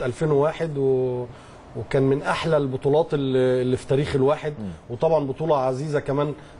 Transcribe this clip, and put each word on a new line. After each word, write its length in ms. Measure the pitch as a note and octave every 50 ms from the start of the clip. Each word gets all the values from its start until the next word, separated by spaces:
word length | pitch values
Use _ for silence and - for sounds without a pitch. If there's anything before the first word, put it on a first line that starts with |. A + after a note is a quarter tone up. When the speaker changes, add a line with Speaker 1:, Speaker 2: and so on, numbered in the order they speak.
| D3+
Speaker 1:
ألفين 260 | B2+ A2+ - E3 D#3
وواحد 460 | D3+ C#3 C#3+ D#3 D#3 - E3 E3 D3 C#3
و-، 480 | C3+ C3+ C3 B2+ B2+ B2+ B2 B2 B2 A#2+ - - - - - - - - - B2
وكان 260 | A2+ - - C#3+ C3+
من 180 | C3+ C3+ C#3+
أحلى 360 | D3+ F3+ F3+ - - D#3+ D#3+ D3+
البطولات 560 | C#3+ C3+ B2+ C3 - C#3+ C#3+ D3+ E3 E3 -
اللي، 480 | D3 C#3 C3+ B2+ C3 B2+ B2+ B2+ B2+
اللي 160 | B2+ B2+ B2+ B2
في 100 | - -
تاريخ 280 | C#3 C3+ D3+ - -
الواحد، 380 | C#3 C3 C#3 D3+ D3 - D#3 D3 D3
Speaker 2:
مم. 100 | A2 F#2+ E2+ D#2+ - -
Speaker 1:
وطبعا 360 | A#2+ A#2+ - D#3+ E3 D3+ C#3+
بطولة 320 | C3+ C3 - D#3 D#3+ D3+ C#3
عزيزة 420 | B2+ C3 C3 B2+ D3 D#3 C#3+ C#3+
كمان 340 | - - C#3 C#3 D3 D3+ C#3+ - - - - -